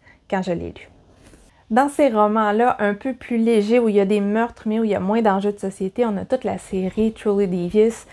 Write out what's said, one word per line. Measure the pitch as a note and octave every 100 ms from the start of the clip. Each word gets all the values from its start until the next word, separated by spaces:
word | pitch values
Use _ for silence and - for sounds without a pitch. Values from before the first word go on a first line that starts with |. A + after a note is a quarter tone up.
| _ _ -
quand | F#3+
je | F#3
l'ai | E3+ E3+
lu. | - - _ _ _ - - _ _ -
Dans | A3 C#4+
ces | C#4+ C#4+
romans-là, | G#3+ G#3 A3 G#3 G#3+ B3 -
un | G#3
peu | G3+ C4+
plus | B3+ - A#3
légers, | A3+ A3+ G#3 B3
où | A3+
il | G3+
y |
a | G3
des | G#3
meurtres, | G3+ G#3+ A#3 - A3
mais | A3
où |
il | A3+
y | G3
a |
moins | F#3 A3
d'enjeux | A3 G3 G3+
de | G3+
société, | G3 F#3+ F#3+ - A#3
on | G3+
a | -
toute | C4
la | G#3 F#3
série | - F#3+ F#3 G3 A3
Truly | A3 G#3+ G3+ G3+
Devious | F#3 F3 G#3 A3 A3+ -